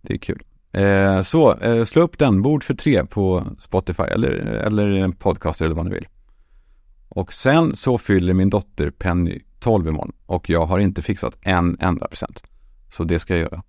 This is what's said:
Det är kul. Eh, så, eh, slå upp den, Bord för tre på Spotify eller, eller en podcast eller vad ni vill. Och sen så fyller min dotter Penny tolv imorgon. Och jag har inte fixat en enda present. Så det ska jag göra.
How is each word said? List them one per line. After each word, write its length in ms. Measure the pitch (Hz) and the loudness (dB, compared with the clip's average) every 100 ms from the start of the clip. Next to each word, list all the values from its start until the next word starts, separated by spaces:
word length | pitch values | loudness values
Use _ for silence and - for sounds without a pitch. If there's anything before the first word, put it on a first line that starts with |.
Det 120 | - | -8
är 40 | 101 | -8
kul. 240 | - - - _ _ | -6 -10 -12 _ _
Eh, 480 | 95 98 98 98 95 | 0 2 4 4 2
så, 340 | 95 160 139 - | 2 4 4 4
eh, 280 | 107 117 | 0 0
slå 180 | 113 160 | 2 2
upp 160 | 170 - | 2 2
den, 240 | 139 95 | 2 4
Bord 220 | 120 151 | 2 0
för 100 | - | -2
tre 320 | 139 156 110 - | -2 2 2 0
på 400 | - 95 90 95 - | -2 0 0 -4 -12
Spotify 440 | - 92 - 85 | -4 -4 -2 -4
eller, 280 | - - 127 - 110 | -2 0 -2 -2 -4
eller 440 | - 107 107 104 | -4 -2 0 2
en 220 | 98 95 | 2 0
podcast 480 | 92 98 92 80 - | -2 -4 -2 -4 -2
eller 140 | 80 | -2
vad 100 | 80 | -2
ni 60 | 87 | -4
vill. 160 | - - _ _ _ _ - _ _ _ _ _ | -6 -12 _ _ _ _ -20 _ _ _ _ _
Och 240 | - 92 | -8 -8
sen 440 | - 131 156 165 - | -2 2 4 2 0
så 220 | - 120 | -2 -2
fyller 360 | - 95 90 | 2 2 4
min 160 | 92 95 | 2 2
dotter 400 | 101 - - 76 | 0 -4 -6 -6
Penny 500 | - 92 87 85 87 - - | -4 -2 0 -2 -4 -14 -6
tolv 300 | 120 107 80 | 0 2 0
imorgon. 240 | 78 - - - | -4 -8 -14 -6
Och 240 | 90 - | -6 0
jag 160 | 82 82 | 0 2
har 120 | 92 | 2
inte 240 | 98 90 | 0 -2
fixat 340 | - 95 60 - | -6 -4 -6 -6
en 360 | - 90 87 87 | -2 0 0 0
enda 280 | 92 85 - | -2 -2 -6
present. 340 | - - - _ - - - - | -10 -14 -14 _ -20 -20 -20 -20
Så 140 | - | -8
det 160 | 82 82 | -2 -2
ska 140 | - 90 | -2 -2
jag 60 | |
göra. 200 | 80 87 | -2 -8